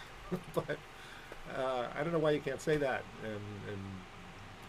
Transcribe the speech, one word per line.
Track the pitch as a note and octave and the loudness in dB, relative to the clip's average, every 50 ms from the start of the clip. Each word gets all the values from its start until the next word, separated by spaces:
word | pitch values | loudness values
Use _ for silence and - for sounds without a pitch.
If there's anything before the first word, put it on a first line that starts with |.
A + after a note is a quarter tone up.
| - - - - | -12 -12 -12 -12
<laughs> | - - F3+ - - - - | -6 -2 -2 -2 -2 -2 0
but, | D#3 C#3 - D3+ - - - - - - - - - - - - - - - - | 0 0 0 -2 -4 -6 -10 -14 -12 -12 -12 -12 -12 -12 -12 -10 -10 -8 -4 -2
uh, | C3+ C3 C3 C3 B2 A#2+ A#2+ B2+ C3+ | 0 2 2 2 2 2 0 0 0
I | D3 | 2
don't | E3+ | 4
know | E3+ D#3+ | 4 6
why | D#3 D3+ | 8 8
you | D3+ C#3+ | 6 6
can't | C#3+ C#3 C3 - | 4 0 -2 2
say | - D#3+ D#3 | 4 6 6
that | D3+ C#3+ C3 A#2 G2+ - - - - A2 | 6 6 6 4 2 0 -4 -8 -6 -4
and, | A2 G#2+ G#2 G#2 G#2 G#2 G2+ G2 G#2 | -4 -4 -4 -4 -6 -6 -6 -4 -4
and | G#2 G2 G2 F#2+ F#2+ F#2 F#2 - - - - - - - - - - - - | -4 -4 -4 -6 -6 -8 -8 -10 -12 -12 -12 -12 -12 -12 -12 -12 -12 -12 -12